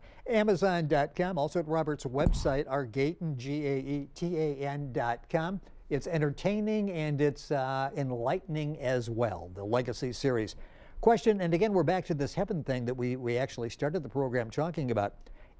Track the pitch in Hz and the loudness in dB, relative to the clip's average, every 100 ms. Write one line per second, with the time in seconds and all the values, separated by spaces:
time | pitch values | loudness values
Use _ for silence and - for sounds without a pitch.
0 | - - - 220 214 180 190 175 147 147 | -10 -14 0 2 4 4 4 2 4 2
1 | 147 - 180 165 151 180 151 160 156 147 | 2 0 -2 0 0 0 0 0 0 -2
2 | 131 131 175 156 156 139 147 139 123 135 | -2 2 4 4 2 0 0 -2 -2 0
3 | 143 180 165 127 135 147 143 135 135 147 | 0 0 -6 -6 -4 -2 0 -2 -2 -4
4 | 139 - 175 160 156 139 139 143 139 127 | -6 -6 -4 0 -2 -2 -4 -4 -4 -2
5 | 120 117 - 165 170 196 - - - 139 | -2 -2 -2 -2 0 -4 -10 -18 -4 -4
6 | - 165 147 143 185 208 214 214 202 170 | 0 0 0 0 0 0 0 0 0 -2
7 | 151 143 147 - - 143 131 135 135 151 | -2 2 2 0 -4 -2 0 0 -2 -2
8 | 135 123 120 185 - 156 147 151 131 127 | -2 0 0 -2 -2 -4 -2 -2 0 0
9 | 113 113 113 87 87 95 101 120 123 113 | 0 0 0 -2 -10 -8 0 0 0 -4
10 | 127 113 139 120 104 - - - - - | -6 -2 0 2 -2 -6 -16 -18 -18 2
11 | 226 226 233 202 170 165 220 190 151 185 | 6 6 4 2 2 4 4 4 4 2
12 | - 147 135 - - 175 - 127 120 127 | 0 -2 0 0 -2 -2 -2 -2 -2 -2
13 | 123 127 120 120 131 - 117 - 147 175 | -2 -2 0 0 0 -4 -6 -2 -2 -2
14 | 123 135 135 123 113 143 165 160 139 120 | -2 -2 0 0 0 -2 -2 0 0 2
15 | 101 - - - - | 0 -4 -18 -18 -18